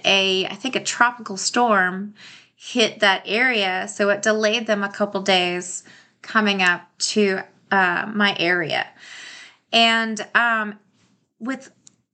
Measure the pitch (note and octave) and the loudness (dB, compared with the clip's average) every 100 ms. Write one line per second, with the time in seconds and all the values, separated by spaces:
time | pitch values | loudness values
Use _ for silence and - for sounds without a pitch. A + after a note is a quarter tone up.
0 | - G3 F#3+ F#3+ F#3 G3+ C4 G#3+ - - | 2 2 2 0 -2 -6 -6 -4 -4 2
1 | A#3+ A#3+ A3 F#3+ - A#3+ A#3+ G3+ F#3 F#3 | 0 0 -10 -6 -4 0 4 4 2 -2
2 | G#3 - - - _ _ - B3 A3 - | -8 -14 -20 -20 _ _ -6 0 0 2
3 | G3+ F#3 - G#3+ C4 A3+ F#3+ F#3 G3+ - | 2 2 0 0 0 2 0 -2 -6 -2
4 | G3+ G3+ A3 G#3+ G#3+ A#3 A3 G3+ G3+ - | 0 2 2 2 2 0 0 -2 -2 -2
5 | G#3 G3 F#3+ F#3 F3+ F3 F3+ - - - | -2 -2 2 2 2 -2 -6 -12 -14 -20
6 | _ _ - A3+ G#3 G3 F#3 F3 - _ | _ _ -2 2 2 2 0 0 -6 _
7 | - G#3+ G3+ F#3+ - _ _ G3 F#3 F3 | -2 2 2 0 -6 _ _ 2 2 0
8 | G#3 G#3+ G3+ - E3+ F3+ D3+ - - - | -4 0 0 0 0 0 0 -4 -6 -12
9 | - - - - - _ _ A3+ A3+ A3+ | -20 -20 -18 -20 -20 _ _ 2 4 2
10 | A3 G#3+ - G#3+ A#3 A3+ G#3 G#3 _ _ | -2 -6 -2 0 2 0 -4 -8 _ _
11 | _ _ _ _ A3+ C4 - _ _ _ | _ _ _ _ -8 -8 -10 _ _ _
12 | _ | _